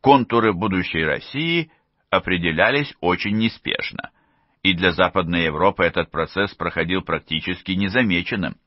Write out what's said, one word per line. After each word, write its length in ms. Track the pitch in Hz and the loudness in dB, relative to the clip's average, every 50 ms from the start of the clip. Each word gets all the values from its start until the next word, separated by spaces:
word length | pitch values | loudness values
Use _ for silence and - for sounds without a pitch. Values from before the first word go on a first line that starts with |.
Контуры 520 | - 135 139 139 120 - 117 117 110 110 101 | 6 6 6 6 4 2 2 2 2 2 0
будущей 500 | 85 101 107 95 92 87 - - 82 80 | 0 -2 0 0 -2 -2 -2 -2 -2 0
России 680 | 78 71 62 - - - 135 156 165 170 170 160 160 _ _ _ _ _ _ _ _ | 0 -2 -2 -6 -10 -8 -6 -4 -2 0 -2 -2 -4 _ _ _ _ _ _ _ _
определялись 840 | - 95 - - 92 90 85 85 80 80 92 113 131 143 147 143 - _ | -2 -2 0 0 -2 0 0 0 2 2 2 2 2 0 -2 -4 -8 _
очень 380 | - 87 90 90 - 104 104 107 | 0 0 0 0 0 -2 -2 0
неспешно, 760 | 113 113 - - _ - - - - - - - - - _ _ _ _ _ _ _ _ _ _ | 0 0 -2 -4 _ -6 -6 -6 -6 -8 -8 -10 -14 -14 _ _ _ _ _ _ _ _ _ _
и 120 | _ 92 95 | _ 0 0
для 180 | 82 92 92 | 4 2 2
Западной 540 | 85 76 92 90 - 98 87 82 87 85 85 | 4 4 2 2 2 0 -2 0 0 0 0
Европы 380 | 80 73 76 87 98 - - 90 | 0 0 2 2 0 2 2 0
этот 280 | 85 - 92 82 - | 2 2 0 -4 -2
процесс 420 | - 78 80 78 - 95 101 101 - | -2 -4 -4 -2 -2 -2 -2 -2 -4
проходил 460 | _ 85 85 - 85 82 82 92 95 | _ -6 -4 -2 -2 -2 0 -2 -4
практически 680 | 87 - 80 78 - _ 80 78 - - 90 85 - - | -2 -2 -4 -4 -4 _ -8 -6 -4 -4 -6 -6 -4 -4
незамеченным. 840 | 92 92 101 98 95 127 127 107 90 85 92 - 123 101 87 69 - _ _ | -2 -2 0 0 0 0 0 2 0 0 -2 -4 -4 -4 -4 -6 -8 _ _